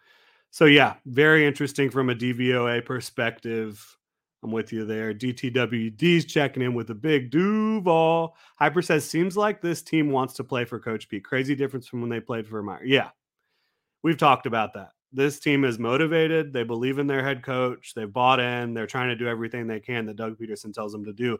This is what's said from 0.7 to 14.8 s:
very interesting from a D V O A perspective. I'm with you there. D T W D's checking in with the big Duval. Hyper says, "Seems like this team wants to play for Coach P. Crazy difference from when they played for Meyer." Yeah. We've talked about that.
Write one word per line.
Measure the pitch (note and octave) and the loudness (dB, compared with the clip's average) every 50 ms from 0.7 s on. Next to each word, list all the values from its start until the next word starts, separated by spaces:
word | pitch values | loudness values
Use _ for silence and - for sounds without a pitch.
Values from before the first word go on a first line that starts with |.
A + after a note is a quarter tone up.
| C#3+ D3 C3 A2 - - _ | 10 10 8 6 2 -6 _
very | C#3 A#2+ C3+ D3+ D#3 D#3 D#3 D3+ | -2 2 4 6 6 6 6 4
interesting | C#3+ C#3+ - D3 C3+ - C#3+ C#3 B2+ | 2 2 0 -4 -4 0 -2 -2 0
from | A#2 C3+ C3 B2+ | 0 0 0 0
a | A#2+ | -2
D | A2 A#2+ B2+ A#2+ | -2 -2 -4 -2
V | A#2+ B2+ B2+ B2+ | 0 0 0 2
O | B2 A#2+ | 2 0
A | A#2+ A#2+ A#2+ | 0 -2 -2
perspective. | A#2+ - C3 B2 - - - - A#2 A2+ A2+ - - A#2 A2+ A2+ A2 G#2+ G#2 - - - _ _ _ _ _ _ _ _ _ _ - | -4 -6 -8 -8 -8 -10 -4 -2 -2 -2 -4 -6 -8 -6 -6 -6 -6 -8 -10 -16 -20 -20 _ _ _ _ _ _ _ _ _ _ -10
I'm | A2+ | -6
with | A2+ A2 G#2+ - A2+ | -6 -6 -6 -6 -8
you | A2 A2 | -6 -6
there. | G#2+ A2 A2 A2 A2 G#2 | -4 -4 -4 -4 -6 -6
D | G#2 C3 B2+ | -4 -6 -6
T | B2 - - B2+ | -4 -4 -6 -2
W | A#2+ B2+ A#2+ G#2+ A#2+ A2+ A2+ A2+ | 0 0 0 0 0 -2 -4 -4
D's | A2 - D#3+ F3 E3+ E3+ - | -4 0 4 4 4 4 2
checking | - - D#3+ C#3+ C3 - C3 B2+ | 2 0 2 2 2 0 -2 -2
in | B2+ A#2+ | -2 -2
with | A#2 A2 | -4 -6
the | A#2 A2+ | -6 -8
big | G#2 B2+ D#3 D3+ C#3 B2+ A#2+ | -4 0 2 2 2 0 0
Duval. | C3+ E3 F#3 G3+ G#3+ G#3+ G#3+ A3 A3 G#3+ F3 F3+ E3 E3 E3 D#3+ E3 E3 E3 D#3+ - _ _ _ _ | 0 2 2 2 2 0 0 0 -2 0 2 2 4 4 4 4 2 2 0 -4 -8 _ _ _ _
Hyper | _ D3 D#3 D3 F3+ | _ 2 2 2 2
says, | E3 - E3 D3+ - - | 2 2 0 0 0 -2
"Seems | - D#3+ F3+ F#3+ F3 | -2 0 0 0 0
like | G#3 G#3 G#3+ G#3 - | 0 0 0 -2 -2
this | - E3+ D#3+ D#3+ | -4 -4 -4 -6
team | - - D#3+ D#3+ D3 D3 | -4 -2 0 2 2 2
wants | C3+ B2+ C3 B2+ - | 2 0 0 -2 -6
to | - B2 | -10 -8
play | - C#3 A#2+ A#2+ | -4 -4 -4 -4
for | - B2 G#2+ | -4 -8 -8
Coach | - A#2+ A2 G#2+ - | -6 -6 -6 -6 -8
P. | - A2 G2 | -10 -12 -12
Crazy | - - C3+ C3 C3 C#3 C#3+ | -6 -4 -2 -2 0 -2 -2
difference | C3 C#3 C3+ C3+ B2+ A#2+ | -2 -2 -4 -4 -10 -10
from | - - B2 | -10 -8 -8
when | A#2+ A#2 | -6 -4
they | A#2 A2+ | -6 -6
played | A2+ - A#2+ A2+ G#2+ | -6 -6 -8 -8 -8
for | G#2+ A2 G#2+ | -8 -10 -8
Meyer." | G#2 G#2 F#2 - G#2+ | -8 -8 -10 -8 0
Yeah. | C3 C#3 B2+ G2+ - - _ _ _ _ _ _ _ _ _ _ _ _ _ _ _ _ _ - | 2 2 2 2 -2 -10 _ _ _ _ _ _ _ _ _ _ _ _ _ _ _ _ _ -2
We've | D#3+ D#3+ | -2 2
talked | - D#3+ C#3+ B2+ - - | 4 6 6 6 4 0
about | B2 A2+ A2+ G#2+ G2+ - | -2 -2 -2 -2 -4 -6
that. | G2+ | -14